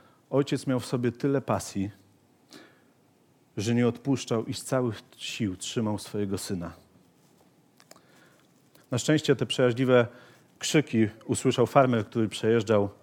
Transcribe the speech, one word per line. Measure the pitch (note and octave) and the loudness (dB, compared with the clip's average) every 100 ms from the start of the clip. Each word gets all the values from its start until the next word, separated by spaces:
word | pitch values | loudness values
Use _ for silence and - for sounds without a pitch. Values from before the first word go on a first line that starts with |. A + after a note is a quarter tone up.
| _ _ _ | _ _ _
ojciec | C3+ C#3 C#3 C3+ | -2 0 -2 -2
miał | B2+ | -4
w | A2+ | -2
sobie | C3 A#2+ | -2 -2
tyle | A#2+ C#3+ C#3 | -2 -2 -2
pasji, | C3 G#2 - G2+ G2 - _ _ _ _ _ - - _ _ _ _ _ _ _ _ - | 0 -2 -2 -6 -6 -8 _ _ _ _ _ -20 -20 _ _ _ _ _ _ _ _ -6
że | G#2 A#2 | 0 2
nie | A#2+ | 2
odpuszczał | A#2+ - C3 - A#2 - | 0 -2 -4 -2 -4 -4
i | |
z | G2 | -8
całych | - C3 B2+ G2+ - _ | -4 -2 -2 -4 -14 _
sił | - - G#2+ F2+ | -14 -4 -4 -4
trzymał | - - A2 G#2 | -6 -4 -2 -4
swojego | - G#2+ G2+ F#2+ | -6 -6 -4 -4
syna. | - F#2+ E2+ D#2 _ _ _ _ _ _ _ _ _ _ _ - _ _ - _ _ _ _ _ _ | -6 -8 -8 -14 _ _ _ _ _ _ _ _ _ _ _ -20 _ _ -20 _ _ _ _ _ _
Na | B2 | -4
szczęście | - D#3 - C#3 | 2 0 2 0
te | A#2 | 0
przeraźliwe | - B2+ A#2 B2+ B2+ A2+ - - - _ _ | 2 2 2 4 6 4 -2 -20 -20 _ _
krzyki | - D#3+ - A2+ G#2+ - - | 0 0 2 2 0 0 -4
usłyszał | A#2+ C3 A#2+ A#2 | -2 0 2 4
farmer, | D3 C3 A#2 G#2 | 4 4 2 0
który | A#2 A2 | -2 -2
przejeżdżał | - A2+ A#2 G#2 G#2+ G2+ - | -2 0 0 2 2 2 -6